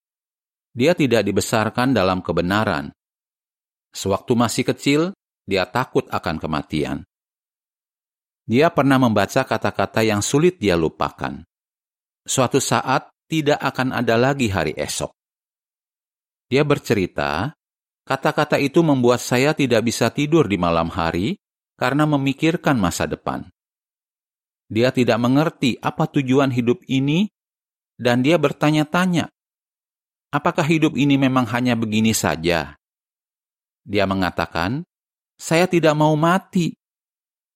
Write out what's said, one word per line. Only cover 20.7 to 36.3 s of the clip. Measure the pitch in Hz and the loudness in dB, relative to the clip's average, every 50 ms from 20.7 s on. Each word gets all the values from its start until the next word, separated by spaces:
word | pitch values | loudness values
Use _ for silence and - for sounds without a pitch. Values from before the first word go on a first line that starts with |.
| 85 82 85 85 | 2 0 0 -2
hari | 80 92 85 82 82 85 92 131 196 - _ _ _ _ _ _ _ | -2 -2 -2 -2 -2 -2 -2 -4 -6 -8 _ _ _ _ _ _ _
karena | - 127 127 131 147 151 151 | -4 -4 -2 0 0 0 0
memikirkan | 151 139 135 139 131 - - 160 160 175 - 165 143 120 | 0 0 0 -2 -2 0 0 -2 0 0 0 0 0 0
masa | 95 85 - - 85 | 0 -2 -2 -2 -4
depan." | - - - - - 67 65 - - - _ _ _ _ _ _ _ _ _ _ _ _ _ _ _ _ _ _ _ _ _ _ - 98 | -6 -6 -8 -8 -8 -8 -8 -10 -14 -20 _ _ _ _ _ _ _ _ _ _ _ _ _ _ _ _ _ _ _ _ _ _ -6 -2
Dia | 107 120 127 | 0 0 2
tidak | - 131 123 - 113 110 120 | 2 2 2 2 2 2 2
mengerti | 123 131 139 156 165 - - - 131 104 - | 2 2 2 2 0 -2 -2 -2 -2 -2 -2
apa | - 147 - - 160 - | -4 -6 -2 -2 -2 -2
tujuan | - 143 139 127 131 135 139 135 | -2 -2 0 2 2 2 2 0
hidup | 127 123 120 117 120 - _ - | 0 -2 0 0 0 -2 _ -4
ini, | 135 135 135 143 147 165 208 208 _ _ _ _ _ _ _ _ _ _ _ _ _ | -2 0 0 2 2 0 0 -2 _ _ _ _ _ _ _ _ _ _ _ _ _
dan | - 113 120 120 123 127 | -4 -2 0 2 2 2
dia | 139 170 170 | 2 2 2
bertanya-tanya, | 151 143 - - - 151 156 151 151 147 - 175 185 185 175 160 - - _ _ _ _ _ _ _ _ _ _ _ _ _ _ _ _ _ _ _ - - | 2 0 -2 0 0 2 2 2 0 0 0 0 0 0 0 -2 -2 -4 _ _ _ _ _ _ _ _ _ _ _ _ _ _ _ _ _ _ _ -6 -4
"Apakah | 143 - 180 170 - 160 | -2 -2 -2 0 0 0
hidup | 143 170 156 151 156 - - | 2 2 2 2 0 2 2
ini | 143 143 139 | 2 2 4
memang | 135 139 131 131 131 127 107 127 | 4 2 2 2 0 0 0 -2
hanya | 120 127 127 120 117 | -2 0 0 0 0
begini | 113 110 104 107 110 110 107 | -2 -2 0 0 2 2 0
saja?" | - - 92 76 78 80 85 85 80 76 76 76 _ _ _ _ _ _ _ _ _ _ _ _ _ _ _ _ _ _ _ _ _ - | 2 0 0 -2 0 0 0 0 0 -2 -6 -12 _ _ _ _ _ _ _ _ _ _ _ _ _ _ _ _ _ _ _ _ _ -12
Dia | - 98 101 98 95 | -4 -2 0 0 0
mengatakan, | 98 98 92 98 - - 85 - - 82 82 95 123 147 175 _ _ _ _ _ _ _ _ _ _ - | 0 -2 -2 -4 -2 -4 -6 -4 -4 -4 -4 -4 -4 -6 -8 _ _ _ _ _ _ _ _ _ _ -14
"Saya | - - 165 165 180 180 | -6 -2 0 2 2 2
tidak | - 170 156 160 147 | 2 2 2 2 2
mau | 151 156 - 156 151 | 2 2 2 2 2
mati." | 156 165 | 2 2